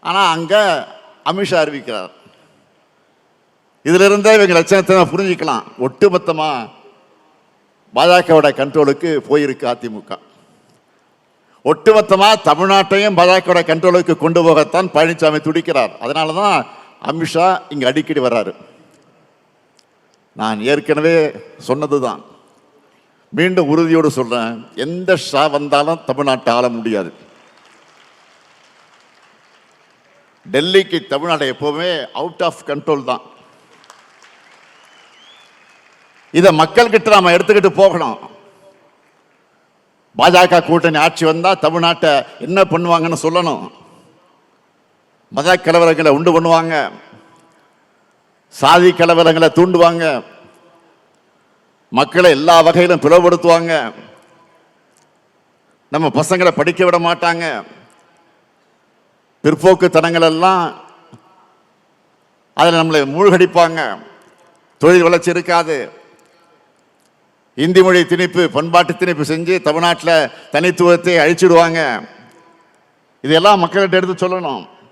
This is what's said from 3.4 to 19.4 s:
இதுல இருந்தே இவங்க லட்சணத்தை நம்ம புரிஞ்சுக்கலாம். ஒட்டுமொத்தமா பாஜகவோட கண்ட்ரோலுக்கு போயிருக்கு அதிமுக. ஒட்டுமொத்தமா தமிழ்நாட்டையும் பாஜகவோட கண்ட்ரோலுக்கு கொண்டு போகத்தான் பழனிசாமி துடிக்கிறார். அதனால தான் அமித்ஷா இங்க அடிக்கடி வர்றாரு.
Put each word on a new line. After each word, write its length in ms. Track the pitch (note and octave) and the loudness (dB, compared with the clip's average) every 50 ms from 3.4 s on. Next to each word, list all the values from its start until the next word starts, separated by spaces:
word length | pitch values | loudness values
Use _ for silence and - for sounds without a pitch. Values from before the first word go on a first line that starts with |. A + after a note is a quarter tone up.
| _ _ _ _ _ _ _ _ _ C#3+ | _ _ _ _ _ _ _ _ _ 0
இதுல 180 | E3 F3+ F#3+ G3+ | 2 4 4 4
இருந்தே 240 | G3+ G#3 G3+ A3 A3 | 2 2 2 4 4
இவங்க 180 | G#3+ G3+ F#3+ F3+ | 4 4 4 2
லட்சணத்தை 380 | E3 E3 - G3 G3 F#3 - F#3+ | 0 2 2 0 0 2 2 2
நம்ம 160 | F#3+ F3 B2+ D3 | 2 2 0 0
புரிஞ்சுக்கலாம். 540 | F3 G3 F#3+ F3+ - D#3+ D#3 C3 A2+ - - - - B2 | -4 -4 -4 -4 -4 -4 -6 -6 -6 -8 -12 -12 -8 -8
ஒட்டுமொத்தமா 640 | C3+ - - - G3+ F3+ F3+ - - E3 D#3 D#3 D#3 C#3+ B2+ A2+ G#2 - _ _ - _ _ _ _ _ _ _ _ _ _ _ _ _ _ _ _ _ _ _ _ _ | -8 -2 0 0 2 2 0 -4 -4 -6 -4 -4 -6 -6 -8 -10 -12 -18 _ _ -20 _ _ _ _ _ _ _ _ _ _ _ _ _ _ _ _ _ _ _ _ _
பாஜகவோட 540 | - D3 F3 F3+ F3+ E3+ E3+ D#3+ D#3 D3 D3 C3+ - | -2 2 4 4 2 4 4 2 4 4 2 0 -2
கண்ட்ரோலுக்கு 520 | C3+ C#3+ C3+ D#3 D3 C#3 C#3 C#3 - E3+ D#3 C#3+ - - | -6 -4 0 0 0 0 0 -2 -4 -4 -4 -6 -4 -2
போயிருக்கு 380 | C3 D3 D3 C#3 C3 - C#3+ A#2+ B2 | -2 0 0 -2 -6 -6 -6 -6 -6
அதிமுக. 460 | A#2+ - A#2 G#2+ G#2 - _ - - _ _ _ _ _ _ _ _ _ _ _ _ _ _ _ _ _ _ _ _ _ _ _ _ _ _ _ _ _ C#3+ | -6 -8 -14 -12 -14 -14 _ -16 -16 _ _ _ _ _ _ _ _ _ _ _ _ _ _ _ _ _ _ _ _ _ _ _ _ _ _ _ _ _ -4
ஒட்டுமொத்தமா 580 | D#3 D#3 - A3 G#3+ G#3+ G#3 - G3 F#3+ G3 G#3 A3 G#3+ - G#3+ | -4 0 2 4 4 4 4 2 0 2 4 2 2 2 0 -2
தமிழ்நாட்டையும் 680 | G3 D#3 F#3 G3 G3 G3 F#3 - G3 G3 G3+ G#3+ G3 E3+ | 0 0 0 2 2 2 2 0 -2 0 0 0 2 2
பாஜகவோட 420 | F3 F3+ F#3 F#3 F3+ F3 F3+ F3 E3+ E3+ | 2 4 2 2 2 0 0 0 0 0
கண்ட்ரோலுக்கு 460 | D#3 D#3+ D#3+ F#3 F3 F3+ E3+ - E3 - - | -4 -2 0 0 0 0 0 0 -4 -2 -2
கொண்டு 180 | D#3+ E3 F3 E3 | -2 0 2 2
போகத்தான் 440 | E3 D#3+ D3+ D3+ D3 - E3+ F#3+ F3+ - | 2 2 2 0 0 -2 -4 -4 -2 0
பழனிசாமி 440 | D3 D#3+ E3 E3+ D#3+ E3 D#3 D3+ D3+ D3+ | 0 0 0 -2 -2 -2 -2 -2 -2 -4
துடிக்கிறார். 480 | D#3 D#3 E3+ E3 - D#3+ C#3 A#2+ G#2+ - - - | -4 -4 -4 -4 -2 -2 -2 -2 -4 -6 -10 -10
அதனால 320 | A#2 C#3+ E3 D#3+ D#3 D#3 F3 | -8 -6 -4 -6 -6 -4 -2
தான் 180 | G3+ G#3 F#3+ D3+ - - - - - _ _ _ - - | -2 0 0 -2 -4 -6 -16 -20 -20 _ _ _ -10 -8
அமித்ஷா 360 | D3 E3 E3 D3 - E3 F3 F#3 F#3 - - - D3 | -6 -6 -6 -4 -2 0 0 0 0 -2 -6 -12 -10
இங்க 120 | D3 C3 B2 | -4 -2 -2
அடிக்கடி 320 | C3+ D#3 D3 - D#3+ D3 B2+ | -2 -2 -4 -4 -4 -2 -2
வர்றாரு. 280 | B2 A#2 A2+ G#2 F#2+ F#2 - - _ _ _ _ _ _ _ _ _ _ _ _ _ _ _ | -2 -2 -2 -4 -6 -10 -16 -20 _ _ _ _ _ _ _ _ _ _ _ _ _ _ _